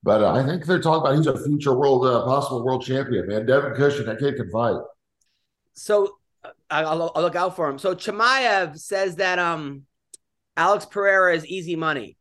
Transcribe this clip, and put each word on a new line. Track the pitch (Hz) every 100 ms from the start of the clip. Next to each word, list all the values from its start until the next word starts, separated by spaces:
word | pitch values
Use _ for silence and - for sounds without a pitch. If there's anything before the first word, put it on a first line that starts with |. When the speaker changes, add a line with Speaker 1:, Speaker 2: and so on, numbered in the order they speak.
Speaker 1:
But, | - 90
uh, | 92
I | 107 135
think | 175 156
they're | 180
talking | 160 160 143
about | 143
he's | 156
a | 135 143
future | 147 143 127
world, | 139 131 127
uh, | 120 123
possible | 139 143 123 120
world | 131
champion, | - 131 135 110 87
man. | 104 110
Devin | 135 139 110
Cushing, | 143 143 110
that | 110
kid | 143 123
can | 98
fight. | 110 117 95 - - _ _ _ _ _ _ _ -
Speaker 2:
So, | - 208 196 - _ _
uh, | - - _
I'll, | 151 156 160 165 156
I'll |
look | 170 175
out | 185 175
for | 156
him. | 139
So | 196 180
Chimaev | - 208 233 269 247 196 175 151
says | - 196 196 170
that, | 190 180
um, | 175 160 147 139 139 _ _ - _ _ _ -
Alex | 170 202 -
Pereira | 202 196 190 185 165
is | 156
easy | 190 170 165
money. | 160 147 107 -